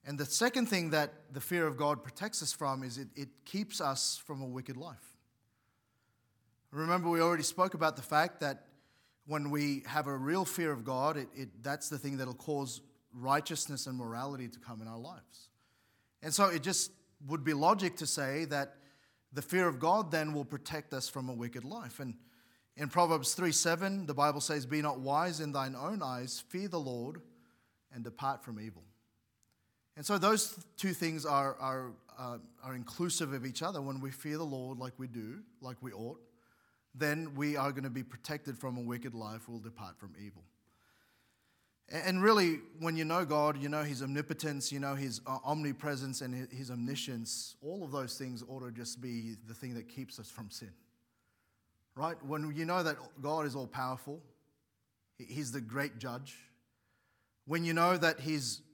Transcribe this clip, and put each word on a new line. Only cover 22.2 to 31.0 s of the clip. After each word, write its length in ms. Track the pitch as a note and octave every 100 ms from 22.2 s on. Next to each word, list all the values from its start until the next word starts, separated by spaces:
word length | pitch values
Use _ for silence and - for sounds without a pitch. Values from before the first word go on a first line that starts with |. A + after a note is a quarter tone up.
| - _ _ _ _ -
in 100 | C#3+
Proverbs 460 | F3 E3+ D#3+ C3
three 180 | - F3+
seven, 540 | C#3+ E3+ E3+ F#3+ G3 D#3+
the 80 |
Bible 280 | C#3 D3 C#3+
says, 240 | C#3 D3+ B2
"Be 160 | D3+
not 200 | D3 C3+
wise 400 | C3 D3 F3+ D#3
in 100 | D3+
thine 240 | C#3 C3 B2+
own 260 | D3+ G#3+
eyes, 400 | C#3 B2 B2+ - -
fear 220 | F#3 G3
the 100 | E3+
Lord, 420 | C3+ B2 B2 D#3+ - - _ _ _ _ _
and 80 | B2
depart 420 | A#2 A#2 C#3 C3 -
from 160 | G#2+
evil." 220 | A2 F2 F#2+ _ _ _ _ _ _ _ _ _ _ D3+
And 100 | D3
so 120 | G3+
those 400 | G3 G#3+ - - - -
two 160 | F#3+
things 320 | E3+